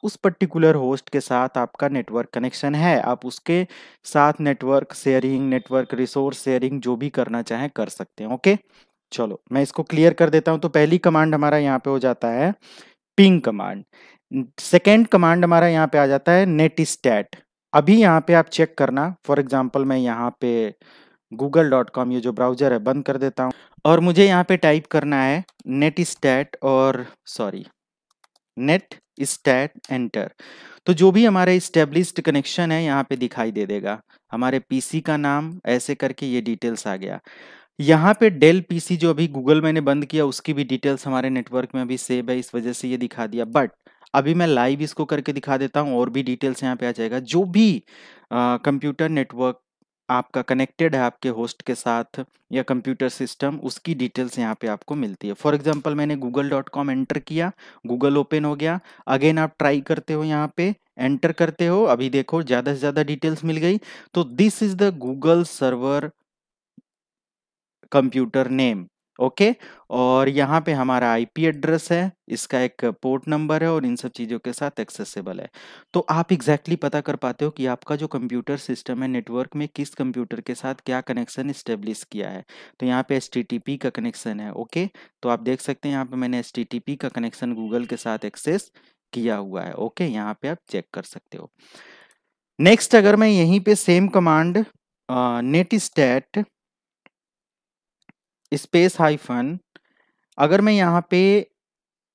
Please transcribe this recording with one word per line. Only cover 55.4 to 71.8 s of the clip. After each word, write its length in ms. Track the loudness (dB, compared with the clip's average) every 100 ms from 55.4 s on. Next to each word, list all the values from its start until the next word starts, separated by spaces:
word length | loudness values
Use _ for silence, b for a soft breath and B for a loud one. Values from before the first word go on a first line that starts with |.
| 0
example 400 | 0 0 -2 -2
मैंने 220 | -4 -4 -4
google 340 | -4 -4 -2
dot 180 | -4 -6 -6
com 140 | -4
एंटर 280 | -4 -4 -6
किया, 340 | -6 -4 -4 -6 B B -8
Google 300 | 0 2 2
ओपन 280 | 0 -2
हो 100 | -2 -2
गया। 240 | -4 -4 B B B
Again 280 | 2 4 2
आप 160 | 0 -2
ट्राई 220 | 0 0
करते 320 | -2 -4 -4
हो, 120 | -4
यहाँ 280 | -2 -2 -4 -4
पे 180 | -4 -4 _ -6
एंटर 340 | -2 0 0
करते 340 | 0 -2 0 0
हो, 180 | 2
अभी 260 | 2 2 0
देखो 320 | -2 0 -2
ज़्यादा 300 | 0 0 0
से 60 | -2
ज़्यादा 240 | -2 0
डिटेल्स 420 | -2 -2 -4 -4
मिल 120 | -4 -2
गई। 240 | 0 0 B B B
तो 100 | -4 -2 2
this 260 | 2 2
is 140 | -2 0
the 160 | 0 0
Google 500 | -6 -2 2 2 2
server 600 | -2 -2 -2 -2 -4 -6 -12 _ _ _ _ _ _ _ _ _ _ _ _ _ _ _ _ -2
computer 500 | 2 2 0 -2 -2 -2
name, 280 | 0 0 -2 -8 _ _ -4
ओके? 360 | -4 2 0 0 B B B
और 380 | -2 2 2 2
यहाँ 320 | 0 0 0
पे 120 | 0
हमारा 380 | -2 0 0 0
आईपी 320 | 0 -2 -2 -2
एड्रेस 440 | 0 -2 -2